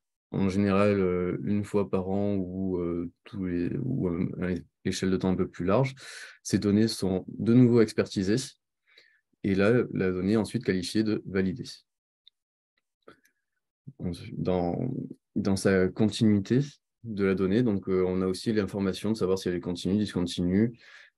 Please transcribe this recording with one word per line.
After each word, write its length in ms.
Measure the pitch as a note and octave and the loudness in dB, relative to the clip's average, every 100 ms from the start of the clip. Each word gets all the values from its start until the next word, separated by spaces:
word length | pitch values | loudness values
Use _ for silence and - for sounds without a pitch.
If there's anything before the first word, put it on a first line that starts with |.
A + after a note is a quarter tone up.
| _ _ - | _ _ -8
en 180 | - G2 | -2 0
général, 500 | F#2+ G2+ F#2+ G#2 G2+ | 2 2 4 4 4
euh, 380 | F#2 F2+ F2+ - | 2 0 -2 -2
une 200 | - G#2 | -2 -2
fois 260 | G2+ G#2 F#2+ | 0 -2 0
par 200 | F#2+ F#2 | -2 -2
an 260 | G2 G2+ G2 | -2 0 -2
ou, 420 | F2+ F#2 F#2+ F2+ | -4 -4 -2 -2
euh, 320 | F2 E2+ F2 _ | -2 -4 -6 _
tous 220 | - G2+ F#2 | -14 -6 -4
les, 300 | F2 F2 - | -2 -2 -2
ou, 260 | - - F2+ | -4 -2 -2
euh, 240 | E2+ F#2+ E2 | -2 -4 -4
à 120 | F2+ | -4
une 120 | F2 - _ F#2+ | -4 -8 _ -6
échelle 240 | F#2 F#2+ | -2 0
de 80 | F#2 | 0
temps 120 | F#2+ | 0
un 60 | F2+ | 0
peu 120 | F2+ | -2
plus 180 | - F2+ | -4 0
large, 300 | G#2+ C3+ - - - - - | 2 0 -4 -18 -18 -18 -14
ces 160 | - G2+ | -2 0
données 280 | G2+ G2+ A2 | 4 4 2
sont 380 | - F#2+ F#2 - | 0 -2 -2 -4
de 260 | - G#2 | -4 4
nouveau 280 | A#2+ B2 A#2 | 6 8 6
expertisées. 760 | A2 - G2 G#2 F#2+ A#2+ - - _ _ _ _ _ _ _ _ | 4 2 -2 0 0 0 -4 -14 _ _ _ _ _ _ _ _
Et 120 | G2 F#2+ | -2 2
là, 280 | G2+ A#2+ - | 4 4 0
la 180 | G2+ F#2+ | 0 0
donnée 220 | F#2 F#2+ | 0 2
est 40 | A2+ | 2
ensuite 260 | G2 A#2 | 0 -2
qualifiée 400 | - F#2 E2+ G#2+ | -2 -2 0 0
de 200 | G#2+ G#2+ - | 0 -2 -2
validée. 440 | F#2+ F#2+ C#2 D#2 - _ _ _ _ _ _ _ _ _ _ _ _ - - _ _ _ _ _ _ - - | -2 -2 -4 -10 -16 _ _ _ _ _ _ _ _ _ _ _ _ -20 -20 _ _ _ _ _ _ -20 -10
Ensuite, 420 | F2+ F2 G2+ - | -8 -8 -10 -6
dans, 540 | F#2 F#2 F2 F2+ F2 - - - _ - | -2 0 0 -2 -4 -6 -10 -14 _ -4
dans 200 | G2+ F#2+ | 0 2
sa 320 | G#2 F#2+ F#2 | 2 4 2
continuité 720 | - G#2+ - A2 G#2 G2 A#2+ D3 - _ _ | 2 0 2 4 4 2 0 0 -8 _ _
de 220 | A2+ G2+ G2 | -10 -2 0
la 80 | |
donnée, 300 | F#2+ F#2 G#2 | 2 2 2
donc, 260 | B2 G2 F#2+ | 2 0 0
euh, 160 | F#2 F2+ | 0 2
on 140 | F#2 | 0
a 60 | F#2 | -2
aussi 260 | F#2 A#2 | -2 -2
l'information 580 | G#2+ F#2+ G#2 G2 F2+ G2+ | 0 -2 -2 -2 -2 -4
de 60 | A2 | -2
savoir 220 | F#2 F#2 | 0 0
si 100 | F#2 | -2
elle 60 | F2 | -4
est 40 | |
continue, 380 | F2+ F2 F2+ G#2 | -4 -4 0 0
discontinue, 840 | G2 - F2 - F2+ F#2+ A#2 A#2 - - - | 0 -2 -4 -2 2 2 2 -2 -20 -20 -20